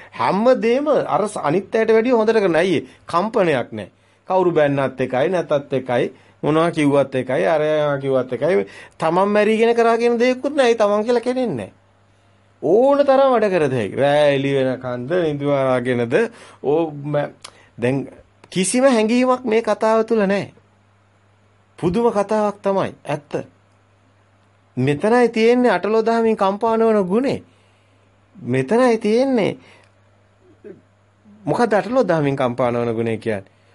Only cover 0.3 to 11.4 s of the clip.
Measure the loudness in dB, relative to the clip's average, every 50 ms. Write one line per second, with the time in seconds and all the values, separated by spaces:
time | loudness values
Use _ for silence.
0.3 | 0 2 2 2 2 2 2 0 0 0 0 0 0 0 0 0 -2 -2 -2 -2
1.3 | -6 -4 -2 -2 -2 -2 -2 -2 -2 0 2 2 2 2 2 2 2 2 2 2
2.3 | 2 2 2 2 2 2 2 2 0 -2 -2 -6 -14 _ _ -4 -2 -2 -2 0
3.3 | 0 0 2 2 0 0 -2 -6 -8 -12 -12 -12 _ _ _ _ _ _ _ -2
4.3 | 0 2 2 2 2 2 2 2 2 0 -2 -2 -2 -4 -4 -2 0 0 0 0
5.3 | 0 -2 -2 -2 -2 -4 -2 -4 -6 -4 -2 -2 -2 -2 -2 -4 -6 -12 _ _
6.3 | _ _ -4 0 0 2 0 0 0 0 0 2 2 2 0 0 -2 -6 -4 -4
7.3 | -2 -2 0 0 0 0 0 0 0 0 0 -2 -2 -4 -2 -2 -2 -2 -2 -4
8.3 | -4 -4 -2 0 0 0 -2 -4 -10 -20 -20 -20 _ -4 -2 0 0 2 0 2
9.3 | 2 2 2 2 2 2 2 2 2 2 2 2 2 2 0 0 0 2 2 0
10.3 | 0 0 -4 -4 0 2 2 2 2 2 2 2 2 0 0 0 -2 -2 -2 -2
11.3 | -4 -4